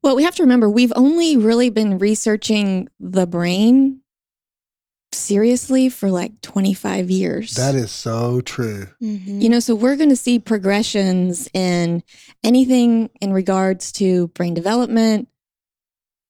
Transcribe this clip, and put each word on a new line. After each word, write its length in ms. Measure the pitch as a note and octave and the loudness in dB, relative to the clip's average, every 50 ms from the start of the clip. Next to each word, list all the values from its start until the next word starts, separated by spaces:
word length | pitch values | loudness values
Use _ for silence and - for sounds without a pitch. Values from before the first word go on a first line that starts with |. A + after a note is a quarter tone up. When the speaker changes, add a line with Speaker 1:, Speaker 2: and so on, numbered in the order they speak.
Speaker 1:
Well, 140 | - C#4 C4+ | 2 2 2
we 80 | C4 D4+ | 2 2
have 120 | F4 - | 0 0
to 80 | - E4+ | 2 2
remember, 260 | B3+ B3+ B3 A3 G#3 | 4 4 4 4 4
we've 240 | G#3 A#3+ B3+ A#3 A#3 | 4 2 2 2 2
only 400 | - B3+ C#4+ D#4+ E4+ E4+ D#4+ D4+ | 2 2 4 4 2 2 2 2
really 340 | B3 G#3 A3 A#3 A#3+ B3 B3 | 2 2 2 2 2 2 0
been 280 | G3+ G#3+ A3 G#3 F#3+ | 0 0 0 0 0
researching 880 | F3+ G3 G#3 G#3+ G#3+ - A3+ G#3+ G#3+ - - A3 G#3 G3+ G3 F#3+ F#3 F#3 - _ | 0 0 0 0 0 0 -2 -2 -2 0 -2 0 0 0 0 -2 -2 -4 -8 _
the 300 | _ F3+ F3+ F#3 F#3 F3+ | _ -14 -4 0 0 0
brain 720 | F3 F3 F3 E3+ F3 F3 F#3+ G#3+ A#3 B3 C4+ C4+ C#4 C4+ C4 _ _ _ _ _ _ _ _ _ _ _ _ _ _ _ _ _ _ _ _ _ _ - | 0 -2 -2 -2 0 0 2 4 6 6 6 4 2 -2 -6 _ _ _ _ _ _ _ _ _ _ _ _ _ _ _ _ _ _ _ _ _ _ -12
seriously 760 | - - - G3+ G3+ G#3+ A#3 B3 B3 - - C4 C4 C4 C4 | -12 -4 -2 0 2 2 2 2 0 0 0 2 2 2 0
for, 200 | B3 - - G3 | 0 -2 -2 -2
like, 320 | F#3 F3 - - - _ | -2 -2 -4 -6 -10 _
twenty-five 720 | - - - G3 F#3+ G3 F#3+ - - G3+ F#3+ F#3+ F#3 F3+ | -20 -6 -4 -2 0 0 -2 -2 -4 -6 -4 -4 -2 -2
years. 420 | F#3 F#3 F#3+ E3+ - - A3 A3+ - | 0 0 0 -2 -4 -6 -8 -6 -4
Speaker 2:
That 220 | A#2+ B2+ C#3 C3+ | -2 0 0 0
is 160 | C3+ A#2 G2 | -2 -2 -4
so 500 | - - - A#2+ A2+ A2+ A#2+ A#2+ B2 B2+ | -10 -10 -8 -6 -4 -4 -2 -2 -2 -2
true. 460 | B2 - - - A#2+ A2 G#2 G2 F#2+ F#2+ _ _ | -4 -6 -8 -6 -6 -6 -6 -10 -12 -16 _ _
Speaker 3:
Mm-hmm. 400 | A#3+ G#3+ G#3+ G3 F#3 G3 G3+ G3+ | -8 -8 -8 -8 -10 -10 -4 0
Speaker 1:
You 80 | G#3+ A3+ | 2 2
know, 100 | A#3 A#3+ | 2 2
so 160 | A#3 - A#3 | 2 0 -2
we're 200 | G#3 A3+ B3+ C#4+ | 0 0 0 0
gonna 200 | C#4 D#4 D4 C4 | 2 2 2 2
see 240 | A#3 - B3 A#3+ A#3 | 2 0 -2 -2 -2
progressions 1080 | - - A3 G#3 F#3 G3 G3 G#3 A3 - - G#3 F#3+ F#3+ F#3 F3+ F3+ F#3 F3 - - - - | 0 -2 -4 -2 0 0 0 0 -2 -2 -2 0 0 0 0 0 0 -2 -4 -6 -10 -6 -4
in 480 | F#3 F#3 F3+ F3 F3 E3+ E3+ E3+ E3+ - _ - - - - _ _ - | -2 -2 0 0 0 0 -2 -4 -6 -8 _ -20 -20 -20 -20 _ _ 0
anything 680 | A3+ A#3+ C4 C4 B3+ B3+ B3 A#3+ A#3+ A#3 A3+ A3+ - _ _ | 2 4 4 4 4 2 2 4 2 2 2 0 -4 _ _
in 100 | G3+ G3 | -6 -2
regards 600 | F#3+ F#3+ F#3+ F#3+ F#3+ F#3+ F#3+ F#3+ F#3+ F#3 - - - | -2 -2 0 0 0 0 0 -2 -2 -4 -8 -14 -6
to 360 | - G3+ F#3+ F#3 F3+ F3 E3+ | -2 0 0 2 0 0 -4
brain 260 | _ - F3+ F3 E3+ | _ -6 -6 -4 -4
development, 760 | E3+ E3+ G3 A3 A#3+ B3 - A#3 A3+ A3+ A3 G#3+ G#3 - _ _ _ _ _ _ _ _ _ _ _ _ _ _ _ _ _ _ _ _ | -4 -4 -2 -2 -2 -2 0 0 0 2 2 0 -2 -4 _ _ _ _ _ _ _ _ _ _ _ _ _ _ _ _ _ _ _ _